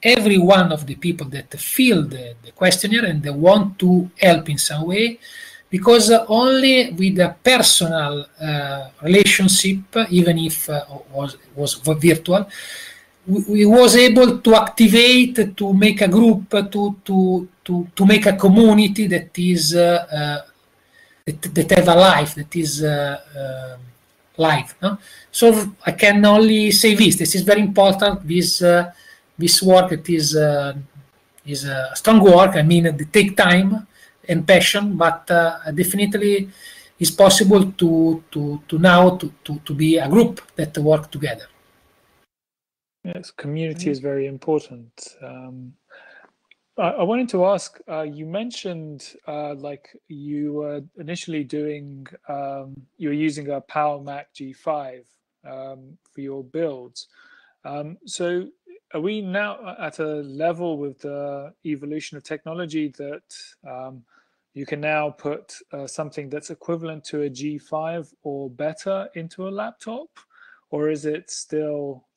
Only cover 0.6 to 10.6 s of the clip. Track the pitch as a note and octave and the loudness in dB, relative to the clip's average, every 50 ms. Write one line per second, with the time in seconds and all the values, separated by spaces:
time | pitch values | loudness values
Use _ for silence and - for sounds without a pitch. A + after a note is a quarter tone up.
0.6 | F3+ E3 D#3+ D3+ D3+ C3+ C#3 - - F3 E3+ E3 D3+ C3 C3 C#3 - _ - D3 | 4 0 -2 -4 -6 -10 -14 -8 -6 -6 -6 -6 -8 -12 -12 -14 -14 _ -16 -14
1.6 | - - - - C4 B3+ A3 E3+ D3 B2 B2 C3 B2 A#2+ A#2+ _ _ - _ _ | -12 -8 -2 0 2 2 2 2 0 -4 -8 -14 -14 -16 -20 _ _ -20 _ _
2.6 | F#3 F#3 F3+ F#3 - G3+ G#3+ A#3 A#3 F#3+ D#3+ D3+ C#3 C#3+ C#3+ C#3+ D#3 F3 - G#3+ | 0 0 0 0 -2 -2 -2 -2 -2 -2 -4 -4 -6 -6 -4 2 4 4 4 4
3.6 | G3+ G3+ - _ - F3+ F3+ F3+ E3+ - _ _ - F#3+ E3+ D#3+ D#3 D#3 D3 C#3 | 2 -2 -4 _ 0 2 2 2 2 -2 _ _ 2 4 4 2 0 -6 -6 -6
4.6 | - - D3+ D3 D#3+ E3+ F#3 G3+ A3+ A#3 A#3 - _ - - - - - - - | -6 -6 -6 -6 -6 -4 -2 -2 -2 -2 -4 -8 _ -20 -20 -20 -20 -20 -20 -20
5.6 | _ _ - F3+ F#3 A3+ A#3 A#3 A3 G#3+ A3+ A3+ A3+ A3+ G#3+ A3+ B3 C4 C4 C4 | _ _ -6 -2 4 4 6 6 6 4 4 2 2 2 0 2 2 2 2 2
6.6 | C4 C4+ C4 B3+ B3+ - E3+ E3 F#3+ F#3+ - F3 F3+ F3 F3 _ _ B3 B3+ B3+ | 2 2 2 2 2 0 -2 -2 -2 0 2 2 0 0 -2 _ _ 2 2 4
7.6 | - - - - F3+ E3 E3 D#3+ D3+ C#3+ D3 D3 C#3+ - _ _ D#3 D#3 D3+ D3 | 4 2 2 2 0 -2 -2 -4 -4 -4 -6 -8 -12 -14 _ _ -8 -6 -6 -6
8.6 | C#3+ C#3 C#3 C#3 C3+ C3 _ _ D3 D#3 F3+ G3+ G3+ G3 - - F#3+ F#3 F#3+ - | -6 -8 -10 -12 -12 -16 _ _ -2 2 4 4 6 4 2 2 2 2 2 2
9.6 | - F#3+ G3 G3 F#3+ _ - - - E3+ F3 F3+ F3 E3+ E3+ D#3+ D#3+ D#3+ D#3+ - | 0 -2 -2 -4 -6 _ -4 -4 -2 0 2 2 4 4 2 0 -2 -4 -6 -8